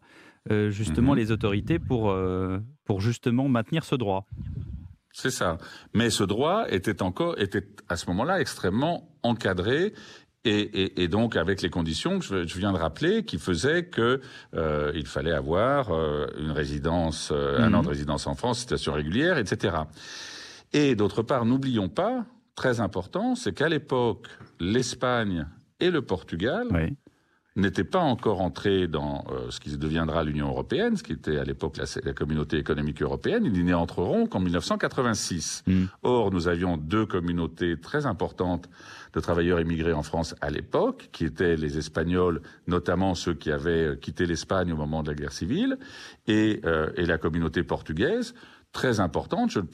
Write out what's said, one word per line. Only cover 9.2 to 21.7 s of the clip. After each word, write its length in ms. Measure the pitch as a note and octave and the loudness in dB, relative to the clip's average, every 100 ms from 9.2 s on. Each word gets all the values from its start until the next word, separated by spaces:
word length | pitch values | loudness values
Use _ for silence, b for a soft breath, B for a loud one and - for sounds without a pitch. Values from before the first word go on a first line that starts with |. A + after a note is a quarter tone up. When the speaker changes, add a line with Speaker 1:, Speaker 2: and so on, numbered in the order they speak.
Speaker 2:
encadré 720 | A#2+ A2+ G#2 F2+ F#2+ C#3+ G3+ B B B B _ | 0 0 0 0 2 2 0 B B B B _
et, 160 | A2+ G#2 | 2 2
et, 440 | G#2 G2 F#2+ - | 2 0 -2 0
et 40 | F2 | 2
donc 300 | G2+ A#2 F#2+ | 2 2 2
avec 240 | E2 G2 | 0 0
les 80 | F2+ | 0
conditions 500 | F2+ E2 D#2 E3 F#3+ | 0 -2 -2 0 -2
que 60 | - | -2
je, 200 | G2 E2 | -2 -2
je 120 | F2+ | -2
viens 140 | G2+ | 0
de 40 | F2+ | 2
rappeler, 460 | E2 - D#3 A3+ | 0 0 0 2
qui 160 | A3+ F2+ | 0 -4
faisaient 460 | - E2+ C3 E3+ F3 | -2 0 2 2 0
que, 340 | - A#2 C3 C3 B B E2+ | 0 2 2 -2 B B -2
euh, 360 | D#2+ D2+ D2 | 0 0 0
il 140 | D#2+ C#2+ | -2 -4
fallait 240 | - D2 | -2 0
avoir, 600 | D#2 C2+ F2 A#2+ C#3+ A#2 | 0 0 2 2 2 0
euh, 360 | D#2+ D#2 D2 C#2+ G1+ | 0 0 0 -4 -4
une 140 | D2+ | -4
résidence, 800 | D2+ C#2 D2 D#2 F2 E2 D2+ - | -2 -2 -2 0 0 0 -2 -2
euh, 260 | D2 C#2+ C2+ | 0 2 4
un 100 | D2+ | 4
Speaker 1:
Mhm. 60 | - | 4
Speaker 2:
an 80 | |
de 40 | - | 2
résidence 400 | C#2+ D2 C#2+ D2 | 0 -2 -2 -4
en 80 | C#2+ | -2
France, 240 | A#2+ A#2+ | -2 -2
situation 320 | - D#2+ D#2+ | -2 -2 0
régulière, 460 | D2 D2+ G#2 E3+ E3 | -2 0 0 2 2
et 80 | G2 | 0
cetera. 420 | G#2 G#2 E2 D2+ B B B B B B B B | 0 0 0 -4 B B B B B B B B
Et 220 | D3 C#3+ A2 | 2 4 4
d'autre 260 | G2+ - | 2 0
part, 240 | A2+ C3+ A2+ | 0 2 4
n'oublions 420 | C3 C3+ | 2 2